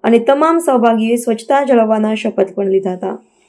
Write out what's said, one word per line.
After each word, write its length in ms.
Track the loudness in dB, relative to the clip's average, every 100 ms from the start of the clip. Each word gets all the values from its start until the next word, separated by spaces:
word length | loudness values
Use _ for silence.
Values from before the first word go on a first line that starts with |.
અને 160 | 0 2
તમામ 400 | 2 2 2 2
સહભાગીઓએ 560 | 0 2 2 2 0 -2
સ્વચ્છતા 480 | -2 -4 -2 0
જાળવવાના 500 | 2 2 2 0 -2 -2
શપથ 380 | -4 -2 -2
પણ 140 | -2 -2
લીધા 260 | -2 -2
હતા. 240 | -6 -8 -10 _ _